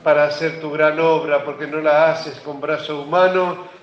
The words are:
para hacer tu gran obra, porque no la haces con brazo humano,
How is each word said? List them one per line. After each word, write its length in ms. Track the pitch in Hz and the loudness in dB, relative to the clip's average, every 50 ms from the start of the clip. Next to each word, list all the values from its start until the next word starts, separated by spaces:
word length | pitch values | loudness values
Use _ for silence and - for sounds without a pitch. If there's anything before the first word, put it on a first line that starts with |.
| - | 2
para 220 | 151 151 147 147 | 2 4 4 4
hacer 360 | 147 - - 165 160 165 160 | 2 0 -2 -4 -4 -4 -6
tu 80 | 156 151 | -8 -6
gran 300 | 147 156 156 151 151 160 | -2 2 2 2 2 2
obra, 440 | 165 165 160 160 160 143 143 139 143 | 2 2 2 2 2 0 0 0 0
porque 220 | 147 143 139 151 | -2 -8 -8 -8
no 160 | 143 147 156 | -8 -6 -2
la 300 | 156 156 147 151 160 160 | 0 2 4 4 4 4
haces 280 | 160 - - 156 131 - | 2 0 -4 -10 -12 -12
con 200 | - 151 147 139 | -12 -12 -10 -8
brazo 400 | 139 - - - - - 151 143 | -6 -4 -4 -4 -6 -8 -8 -8
humano, 640 | 143 147 160 180 185 185 185 185 180 175 170 170 - - - - | -6 -2 2 4 4 4 4 2 0 -2 -4 -6 -12 -16 -20 -20